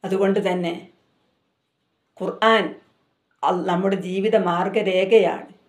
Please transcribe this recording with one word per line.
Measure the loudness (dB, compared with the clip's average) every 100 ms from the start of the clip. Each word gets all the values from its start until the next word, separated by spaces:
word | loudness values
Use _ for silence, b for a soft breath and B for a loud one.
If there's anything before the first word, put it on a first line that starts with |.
അതുകൊണ്ട് | -4 0 2 0 0
തന്നെ | -2 -4 -6 -14 _ _ _ _ _ _ _ _ _ _ _ _ _
ഖുർആൻ | -8 0 2 2 0 -8 _ _ _ _ _ _
അൽ-, | -2 0 -2
നമ്മുടെ | 0 0 -2 -4
ജീവിത | -2 2 2 2
മാർഗരേഖയാണ്. | -2 -2 -2 0 0 4 4 4 -2 -12 -20